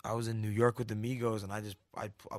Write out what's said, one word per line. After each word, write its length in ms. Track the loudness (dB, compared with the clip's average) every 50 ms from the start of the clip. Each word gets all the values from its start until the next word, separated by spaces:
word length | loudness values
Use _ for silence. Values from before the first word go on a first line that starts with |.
| -6
I 80 | -4 -2
was 140 | -2 -2 -2
in 120 | -2 0
New 80 | 0 0
York 280 | 4 6 6 6 6 4
with 100 | 0 -2
the 60 | -2
Migos, 480 | -2 -2 -2 -2 0 0 0 0 0 -2
and 100 | -4 -4
I 80 | -4
just, 160 | -4 -6 -10 -12 _ _ -10
I 140 | -8 -8 -8
pu-, 200 | -8 -12 -12 -10
I 40 | -10